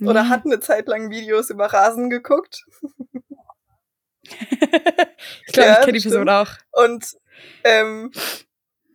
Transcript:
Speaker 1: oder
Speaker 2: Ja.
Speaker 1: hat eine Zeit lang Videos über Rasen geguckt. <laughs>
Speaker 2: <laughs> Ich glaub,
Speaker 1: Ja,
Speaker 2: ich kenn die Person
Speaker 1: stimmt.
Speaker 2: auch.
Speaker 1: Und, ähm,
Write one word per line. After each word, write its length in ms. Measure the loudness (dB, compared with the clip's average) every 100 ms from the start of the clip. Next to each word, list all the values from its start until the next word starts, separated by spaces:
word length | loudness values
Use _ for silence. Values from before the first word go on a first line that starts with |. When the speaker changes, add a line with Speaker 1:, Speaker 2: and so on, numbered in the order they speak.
Speaker 1:
oder 220 | 0 2
Speaker 2:
Ja. 60 | 2
Speaker 1:
hat 160 | 0 -2
eine 140 | -4
Zeit 280 | -2 -2 -2
lang 220 | -6 -8
Videos 400 | -10 -4 -4 -4
über 180 | -4 -2
Rasen 420 | 2 2 0 -6
geguckt. 560 | -6 -2 -2 -2 -14 _ _
<laughs> 420 | -18 -18 -18 -18 -18 -20 _ -20 _ _ _ _ _ _
Speaker 2:
<laughs> 920 | -20 -14 -8 -2 0 2 0 0 -2 _ -20 -20 -2
Ich 60 |
glaub, 120 | 4 6
Speaker 1:
Ja, 140 | 6
Speaker 2:
ich 60 | 4
kenn 80 | 0
die 60 |
Person 260 | 0 0 2
Speaker 1:
stimmt. 20 |
Speaker 2:
auch. 200 | 2 0 -8 _ 2
Speaker 1:
Und, 340 | 2 0 -14 -18 _ _ -20 -2
ähm, 480 | 2 2 2 -6 -14 -12 -10 -12 _ _ _ _ _